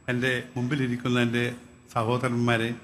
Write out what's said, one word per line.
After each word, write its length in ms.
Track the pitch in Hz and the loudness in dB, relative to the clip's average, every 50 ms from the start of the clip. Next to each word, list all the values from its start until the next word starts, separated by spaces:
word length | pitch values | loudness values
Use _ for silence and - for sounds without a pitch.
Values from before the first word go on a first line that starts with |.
| - - 127 | -6 -4 -2
എൻ്റെ 180 | 123 123 131 127 123 117 - - | 0 2 0 0 0 -4 -6 -6
മുമ്പിലിരിക്കുന്ന 720 | 127 123 123 151 143 131 123 120 120 - 131 123 123 120 120 | -4 -2 -2 0 0 0 0 -2 -2 -2 0 2 2 2 2
എൻ്റെ 180 | 117 120 120 120 123 120 - - - - - - - | 2 0 0 -2 -4 -8 -16 -20 -20 -20 -20 -6 -2
സഹോദരന്മാരെ 760 | 120 113 110 123 123 123 127 120 120 120 120 120 113 113 117 120 117 | -2 0 2 0 2 0 0 0 2 2 2 2 2 2 -2 -4 -8